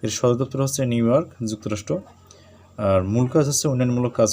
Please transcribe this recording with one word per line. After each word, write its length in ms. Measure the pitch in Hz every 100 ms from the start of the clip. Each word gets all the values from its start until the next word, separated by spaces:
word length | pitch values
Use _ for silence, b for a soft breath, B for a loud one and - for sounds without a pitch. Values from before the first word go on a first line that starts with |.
এর 80 | 113 -
সদর 200 | 127 120
দপ্তর 200 | 131 131 135
হচ্ছে 160 | 139 131
নিউ 120 | 120 117
ইয়র্ক, 200 | 131 175 - 113
যুক্তরাষ্ট্র। 440 | 107 - 107 - 165 - - B B B B B -
আর 220 | 104 95 92
মূল 120 | 113 127
কাজ 120 | 160 143
হচ্ছে 160 | 143 156
উন্নয়নমূলক 400 | 127 123 123 123 -
কাজ 120 | 110